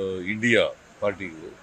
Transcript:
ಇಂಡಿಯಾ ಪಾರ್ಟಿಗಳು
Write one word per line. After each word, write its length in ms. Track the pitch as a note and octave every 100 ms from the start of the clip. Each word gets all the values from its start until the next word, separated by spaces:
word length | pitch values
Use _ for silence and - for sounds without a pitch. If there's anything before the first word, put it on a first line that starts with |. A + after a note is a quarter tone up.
| F#2+ F#2 F2+
ಇಂಡಿಯಾ 300 | G#2+ A#2+ A2 D#2+ - - -
ಪಾರ್ಟಿಗಳು 500 | G#2 F#2 F#2 D#2+ E2+ -